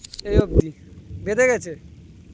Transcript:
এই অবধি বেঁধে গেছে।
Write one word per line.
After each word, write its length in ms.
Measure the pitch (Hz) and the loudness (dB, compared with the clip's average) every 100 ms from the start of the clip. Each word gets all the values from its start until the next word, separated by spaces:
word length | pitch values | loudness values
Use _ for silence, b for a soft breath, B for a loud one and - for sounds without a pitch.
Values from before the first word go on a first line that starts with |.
| - - 208 | -8 -10 0
এই 80 | 208 | 2
অবধি 260 | 190 156 160 - - - - - 196 | 4 2 0 -4 -18 -20 -16 -8 -2
বেঁধে 180 | 220 254 | 2 2
গেছে। 220 | 220 175 147 - - - - - | 2 -4 -14 -18 -20 -20 -20 -20